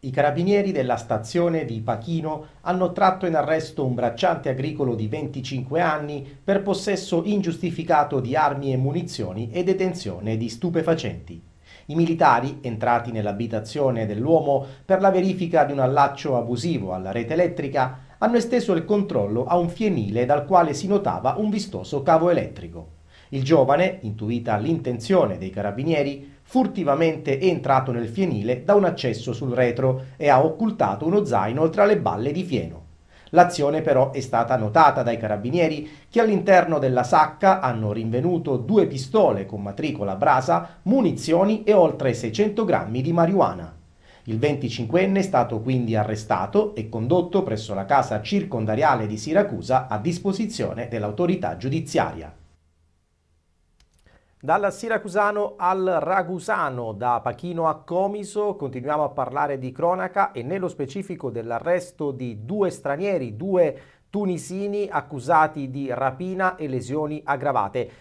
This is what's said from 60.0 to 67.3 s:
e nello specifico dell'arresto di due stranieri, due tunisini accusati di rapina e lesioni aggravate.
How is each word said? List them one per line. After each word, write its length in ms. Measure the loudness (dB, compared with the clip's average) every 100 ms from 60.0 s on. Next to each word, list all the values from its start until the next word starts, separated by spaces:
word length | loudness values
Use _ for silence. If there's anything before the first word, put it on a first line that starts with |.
| -2 -2 -2
e 120 | -2
nello 260 | -6 -4 -6
specifico 600 | -6 -8 -8 -10 -8 -8
dell'arresto 800 | -6 -6 -4 0 -2 -2 -6 -6
di 340 | -4 -8 -10 -6
due 240 | -2 -2
stranieri, 640 | -2 -6 -2 -2 -2 -4 -6
due 460 | 0 2 2 0 -14 _ _
tunisini 800 | -4 -2 -4 -6 -6 -4 -4 -2
accusati 800 | -4 -6 -8 2 4 4 0 -8
di 240 | -8 -6
rapina 600 | -2 -2 -2 -6 -2 -2 -2
e 140 | -6
lesioni 500 | -6 -4 -4 -4 -6
aggravate. 720 | -4